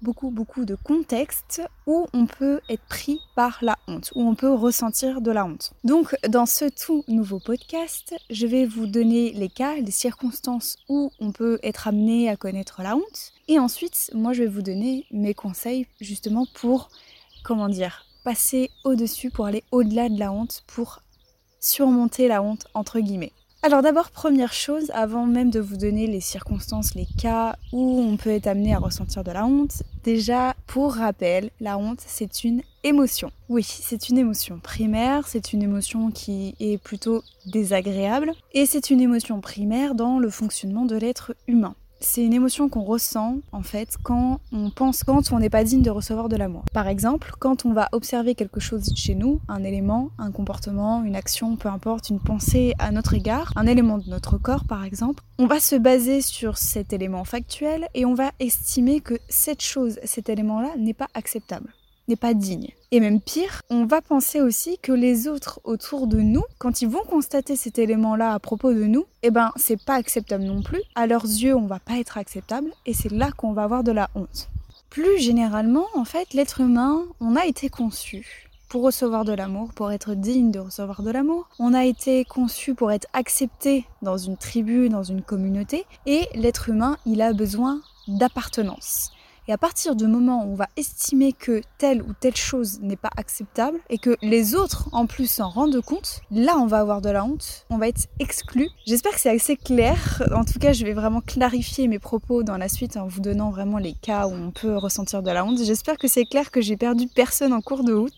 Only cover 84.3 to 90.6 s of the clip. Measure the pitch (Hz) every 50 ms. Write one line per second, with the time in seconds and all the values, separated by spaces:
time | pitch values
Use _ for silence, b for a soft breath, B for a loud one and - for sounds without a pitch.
84.3 | 185 - - - - 233 214 220 240 247 247 233 214 196 190 185 190 190 - -
85.3 | 208 190 190 190 196 202 208 - 277 349 392 b b b b 277 285 320 349 -
86.3 | - 226 220 240 240 - - 233 220 214 233 269 302 - - 226 220 214 220 233
87.3 | 214 202 214 196 202 214 247 269 285 294 - _ _ _ - 202 196 196 247 254
88.3 | - 254 233 - - 233 208 - - - - - - - - - b b b b
89.3 | b b b - 214 - - 339 - - - 330 262 214 220 220 226 240 247 254
90.3 | 247 240 208 202 196 190